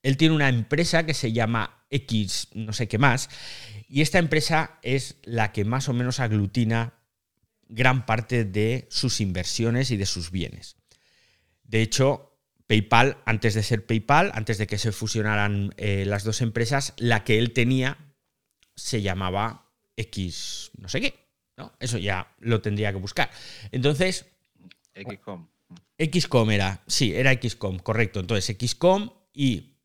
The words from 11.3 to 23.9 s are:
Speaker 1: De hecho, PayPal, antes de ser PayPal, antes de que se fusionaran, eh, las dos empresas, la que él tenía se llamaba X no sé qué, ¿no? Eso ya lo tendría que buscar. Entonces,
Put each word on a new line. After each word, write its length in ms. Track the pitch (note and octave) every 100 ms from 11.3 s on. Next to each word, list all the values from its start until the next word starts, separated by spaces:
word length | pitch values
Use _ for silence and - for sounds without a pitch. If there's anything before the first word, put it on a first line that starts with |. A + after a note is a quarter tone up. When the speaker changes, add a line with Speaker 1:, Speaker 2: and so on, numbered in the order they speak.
| _ _ _
Speaker 1:
De 180 | - A2+
hecho, 560 | A2 - C3+ C#3 - _ _ _ _
PayPal, 520 | A2 G2+ A#2 C3 - -
antes 260 | A2 A2+
de 80 | G#2
ser 220 | G#2 A2
PayPal, 460 | - A2 - C#3+ G3
antes 220 | - G#2+ G#2
de 100 | G#2+
que 120 | G#2
se 140 | A#2
fusionaran, 840 | G2 G#2+ A2+ G#2+ G#2 G#2 G2+ G2+ -
eh, 280 | G#2 G2 G2
las 180 | G#2
dos 160 | G#2 A2
empresas, 540 | A#2 A2+ A#2 C3+ C3+ -
la 260 | A#2+ A2
que 140 | - A2
él 140 | A#2+
tenía 460 | B2 A#2+ C3 C3 C#3+ - _ _ _ _ _ _
se 280 | - - A2+
llamaba 680 | G2 F#2 F#2 F#2+ A2+ - _ _ _ -
X 760 | A2 - F2+ - - - - -
no 100 | F#2+
sé 140 | C#3+
qué, 120 | B3+ - _ _ _ -
¿no? 160 | - _
Eso 200 | B2 A2+
ya 360 | G2 F#2 - _
lo 240 | A2+ A2
tendría 280 | G#2+ G2+ G#2
que 60 | G2
buscar. 320 | F#2+ - C#3 - - - G#2
Entonces, 520 | C3 C3+